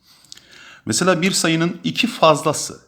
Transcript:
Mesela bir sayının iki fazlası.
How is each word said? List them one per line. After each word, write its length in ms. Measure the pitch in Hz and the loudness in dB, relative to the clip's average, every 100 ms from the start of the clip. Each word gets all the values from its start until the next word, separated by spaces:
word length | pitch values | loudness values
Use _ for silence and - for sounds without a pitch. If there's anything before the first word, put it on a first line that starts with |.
| _ _ _ - - - - - - | _ _ _ -20 -20 -20 -20 -12 -6
Mesela 360 | 113 175 175 | 0 2 2
bir 80 | 190 | 0
sayının 500 | 190 170 160 170 - | 0 0 0 -2 -4
iki 220 | 165 - 233 | -6 -2 -4
fazlası. 760 | - 160 147 156 143 - - | 2 4 4 0 -4 -8 -12